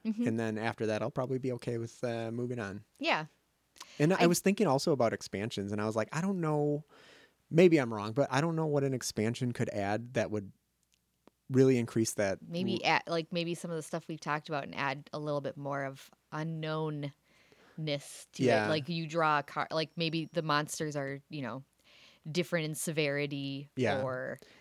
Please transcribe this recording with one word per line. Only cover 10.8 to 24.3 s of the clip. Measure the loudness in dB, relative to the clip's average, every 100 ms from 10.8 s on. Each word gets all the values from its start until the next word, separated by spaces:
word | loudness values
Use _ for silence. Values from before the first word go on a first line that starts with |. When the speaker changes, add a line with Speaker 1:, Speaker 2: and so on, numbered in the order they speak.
| _ _ _ _ -20 _ 0
Speaker 2:
really | 6 8 6
increase | 2 2 0
that | 2 0 0 -6
Speaker 1:
Maybe | -4 -2 0
Speaker 2:
l- | 2
Speaker 1:
add, | 2 0
like, | -4 -2
maybe | -4 -4
some | -4 -6
of | -8
the |
stuff | -6 -8 -8
we've | -8
talked | -4 -4 -4
about | -6
and | -6
add | -4 -4 -4 -8
a | -8
little | -4 -4
bit | -4 -8
more | -6 -4
of | -6 -8 -18 _ _
unknownness | -8 -6 -4 -4 -4 -4 -4 -8 -10 _ _ _ _ -20 -8 -4 -4 -6 -18 -14
to | 0
Speaker 2:
Yeah. | 4 4 4
Speaker 1:
it. |
Like, | 0 -2
you | -6 -4
draw | 0 2 2
a |
card, | 0 -6 -4
like, | -2 -4 -2
maybe | -2 -2 -2
the | -4
monsters | 0 0 0 -4 -4 -4
are, | -6 -8 -10
you | -8
know, | -6 -8 -12 _ _ -20 -20 _ -6
different | -4 -2 -2 -4
in |
severity | -4 -4 0 0 0 -2 -4 -6 -8 -8 -2
Speaker 2:
Yeah. | 0 0
Speaker 1:
or | -2 -4 -8